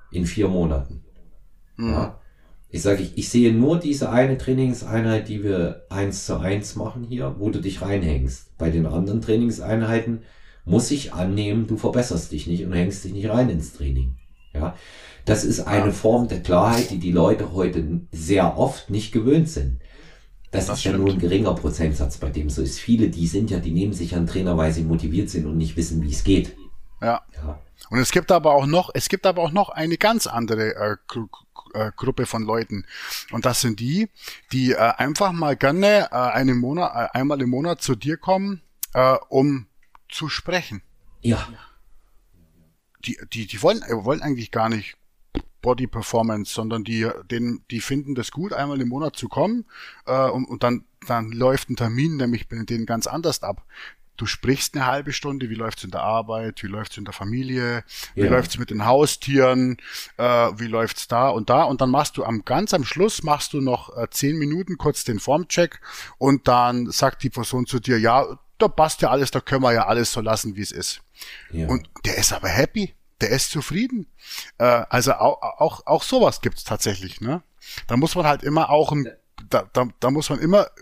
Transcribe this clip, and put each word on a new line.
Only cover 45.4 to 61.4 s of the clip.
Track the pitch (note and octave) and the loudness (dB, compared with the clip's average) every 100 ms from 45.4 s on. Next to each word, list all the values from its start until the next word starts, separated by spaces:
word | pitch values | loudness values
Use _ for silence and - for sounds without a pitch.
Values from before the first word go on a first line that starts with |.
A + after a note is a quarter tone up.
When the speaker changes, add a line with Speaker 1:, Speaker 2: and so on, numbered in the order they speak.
| - - | -8 -4
Speaker 2:
Body | B2 B2 B2+ | 0 0 -2
Performance, | A#2 - A#2 A2+ G#2+ G2+ | -6 -2 0 0 -2 -4
sondern | - A2 A2+ | -6 -4 -4
die, | G#2 A2+ A2 - - | -4 -2 -2 -4 -6
den, | A#2 A#2+ A#2 - | -4 -2 -4 -8
die | A#2 | -8
finden | - C#3 C#3 B2 | -4 -4 -2 -4
das | A2 | -6
gut, | C#3 G3 | -6 -6
einmal | B2+ C#3+ C#3 | -4 -4 -2
im | A#2+ | -2
Monat | C3 D#3 - | -2 -4 -6
zu | A#2 | -6
kommen, | - F3+ A#3 - - - - - | 0 0 0 -6 -14 -20 -12 -2
äh, | C3 C3 | 0 2
und, | C3 B2+ | 0 -4
und | A#2 | -2
dann, | A#2+ B2 - _ - | 0 0 -4 _ -4
dann | A#2+ A2 | -4 -4
läuft | A2+ B2+ C3+ - | 0 2 2 -2
ein | B2 | -2
Termin | A#2+ A#2 D#3+ D3+ | -2 0 0 0
nämlich | B2 A#2 - | 0 -2 -4
bei | A#2 | -8
denen | G#2+ A#2 A2 | -4 -4 -2
ganz | A#2 - | -4 -4
anders | - E3+ C3 | -2 -2 -2
ab. | - - - - - - _ - | -4 -8 -12 -20 -20 -20 _ -8
Du | A2 | -6
sprichst | - A2+ C#3 - D3 | -2 0 0 -2 -2
eine | B2+ | -2
halbe | C3+ D3 | -2 -4
Stunde, | C3 C#3+ C#3 B2 | -6 -6 -6 -6
wie | A2 | -6
läuft's | A2+ - | -6 -8
in | F#2+ | -8
der | F2+ | -4
Arbeit, | G2 A2+ A2 A2 A2+ - | 0 0 -2 -4 -6 -8
wie | G2 | -8
läuft's | G#2 G#2+ - | -8 -10 -12
in | G#2 | -12
der | |
Familie, | - G#2 B2 C3 B2+ A#2+ A#2+ - - - | -8 -6 -4 -2 -2 -2 -4 -6 -14 -8
wie | - | 0
Speaker 1:
Ja. | G2+ | 2
Speaker 2:
läuft's | B2 A#2 - | 2 -2 -4
mit | A#2+ | -6
den | G#2+ G#2+ | -2 4
Haustieren, | C3+ D3 - - C#3 C3 B2+ B2+ B2 - - - - | 4 4 0 0 4 6 4 2 -2 -10 -14 -12 -2
äh, | |
wie | B2 A#2+ A#2 G#2 A#2 | 2 4 4 0 -4
läuft's | A2+ A2+ - - | -2 -2 -4 -2
da | A#2+ C3+ | 2 2
und | A2 | 2